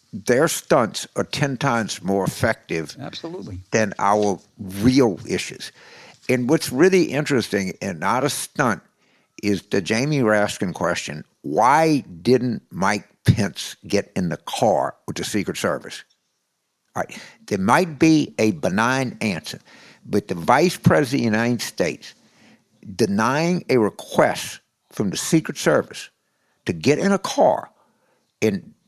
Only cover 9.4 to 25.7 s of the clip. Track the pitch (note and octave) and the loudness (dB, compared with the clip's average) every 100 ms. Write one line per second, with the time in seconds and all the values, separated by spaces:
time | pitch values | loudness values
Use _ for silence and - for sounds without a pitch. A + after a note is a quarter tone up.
9.4 | G#2 F#2+ - G2+ F2 A2+ C#3+ D3 A2 G#2 | -2 -2 -2 -4 0 -2 0 0 2 2
10.4 | G#2 - F#2+ - F2 E2 - D2+ - _ | 0 -2 -6 -2 -2 -2 -6 -12 -14 _
11.4 | C#2+ D#2 A#2+ D3+ D#3+ C#3+ - E2+ G2 B2 | -6 2 4 4 4 0 -2 -4 2 2
12.4 | B2 G#2+ - E2+ G2 G#2 - _ - - | 2 -6 -8 -2 0 0 -6 _ 2 2
13.4 | G2 - - - - G2 - G2 F2 D2+ | 0 -6 -12 -12 -4 -2 -2 -4 -4 -4
14.4 | - - A2+ D2+ C#2 - - - - G#2 | -8 0 2 2 0 -6 -12 -8 -4 -4
15.4 | F#2 - G2 C2+ F2 - - _ _ _ | -4 -4 -4 -4 -8 -16 -18 _ _ _
16.4 | _ _ _ _ _ - - - - - | _ _ _ _ _ -10 -10 -10 -20 -16
17.4 | - G2 F#2+ D3 F3+ C#3 D#3+ D#3 - - | -6 -2 4 4 2 2 4 4 2 0
18.4 | A2 C#3+ F#2 F#2+ A#2+ C3 B2+ - A2 D#2+ | 0 0 -2 0 0 0 -2 -4 -4 -4
19.4 | - - _ - - - - G#2 - F2 | -8 -16 _ -20 -20 -20 -4 -2 -2 -4
20.4 | D#2+ C3 F3+ - - D#3+ C3 C3+ A#2 G#2+ | 2 4 4 2 4 4 2 0 0 0
21.4 | A#2+ A#2 - - D#3+ - - - _ _ | 0 -2 -4 -4 -4 -4 -14 -20 _ _
22.4 | _ _ _ _ - F#2 G2 G2+ A#2 C#3+ | _ _ _ _ -10 -2 0 2 0 0
23.4 | E3+ F3+ - B2+ G#2 - - - C3+ - | 0 -2 2 2 2 -2 -4 2 2 2
24.4 | - - _ _ _ - G2+ - - D#3+ | -8 -14 _ _ _ -6 -4 -4 0 0
25.4 | - - E3 | 0 -2 0